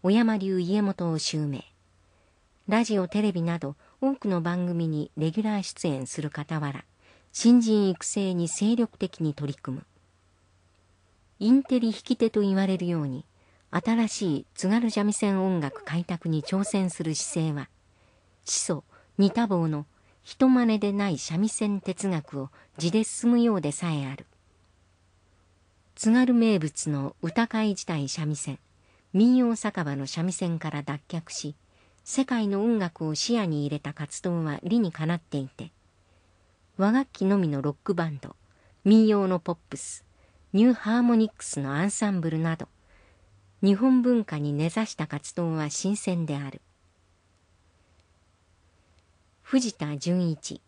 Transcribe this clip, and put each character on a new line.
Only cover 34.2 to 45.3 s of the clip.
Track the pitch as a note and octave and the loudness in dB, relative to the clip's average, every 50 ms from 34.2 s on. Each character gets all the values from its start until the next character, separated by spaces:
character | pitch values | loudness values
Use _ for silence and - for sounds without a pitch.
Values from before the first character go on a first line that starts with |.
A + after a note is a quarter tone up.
動 | - F#3 F3 E3+ D#3+ | -4 -2 -2 -2 -2
は | D#3 C#3+ - | -2 -4 -4
理 | - F3 G#3+ A#3+ | -2 0 2 2
に | A3 F3 | 2 0
か | D#3+ - D#3+ | -2 -4 -2
な | D#3+ F3 | -2 -2
っ | E3+ | -4
て | _ _ - C#3+ | _ _ -6 -6
い | C3+ C3+ | -6 -6
て、 | _ - A#2 E3 _ _ _ _ _ _ _ _ _ _ _ _ _ _ _ _ _ _ _ _ _ | _ -14 -16 -16 _ _ _ _ _ _ _ _ _ _ _ _ _ _ _ _ _ _ _ _ _
和 | - F#3+ G3+ | 0 2 2
楽 | A3 C4 C#4 _ | 2 2 0 _
器 | _ - F#3+ | _ -2 0
の | F#3+ G3+ G3+ | 2 2 2
み | F3+ D#3 | 2 2
の | C#3+ C#3 | 0 0
ロ | C3+ D3 | -2 -2
ッ | C#3+ _ | -4 _
ク | _ - G3 | _ -4 -2
バ | E3+ E3+ D#3+ | 0 -2 -4
ン | D3 C3+ | -4 -10
ド、 | - - - _ _ _ _ _ _ _ _ _ _ | -12 -16 -18 _ _ _ _ _ _ _ _ _ _
民 | G3 G#3+ A3 A3 | 6 8 8 8
謡 | G#3+ G#3 G3+ G3 | 6 4 4 2
の | F#3 F#3 F3 | 2 0 -2
ポ | _ - | _ -4
ッ | E3+ - _ _ | -6 -6 _ _
プ | - - | -14 -12
ス、 | - - - - _ _ _ _ _ _ _ _ _ _ | -12 -14 -16 -16 _ _ _ _ _ _ _ _ _ _
ニ | - F#3+ A3 | 4 4 6
ュ | B3+ | 6
ー | B3 | 4
ハ | - - G#3 A3+ A#3+ | 2 0 0 2 2
ー | |
モ | B3 A#3+ A#3+ | 4 4 4
ニ | A3 A3 G#3+ | 4 2 2
ッ | |
ク | - _ | -2 _
ス | - - - D3 | -14 -10 -6 -6
の | C#3 C3+ C#3 | -4 -2 -2
ア | D3 | 0
ン | F3+ G3+ | 0 -2
サ | - - G#3+ G#3 | -2 -2 -2 0
ン | G3 F3+ | 0 0
ブ | D#3+ E3 | 0 0
ル | D#3 D#3+ | 0 0
な | E3 E3 D#3+ | 0 0 -2
ど、 | - - _ _ _ _ _ - - _ _ _ _ _ _ _ _ _ _ _ _ | -4 -6 _ _ _ _ _ -20 -20 _ _ _ _ _ _ _ _ _ _ _ _
日 | - G3 G3+ | 4 4 4
本 | F#3+ A#3+ C4 C4 B3+ | 6 4 4 4 6
文 | A#3+ B3 B3 A#3 | 4 4 2 2
化 | G#3 - D#3+ D3+ | 2 -2 -4 -4
に | D3 D3 | -2 -2
根 | D3 C#3+ D#3 E3+ | 0 0 0 0
ざ | - A3 A3 | 0 -2 -4
し | - - | -4 -4
た | - D#3+ | -6 -6
活 | - - D3 - - | -4 -4 -8 -10 -8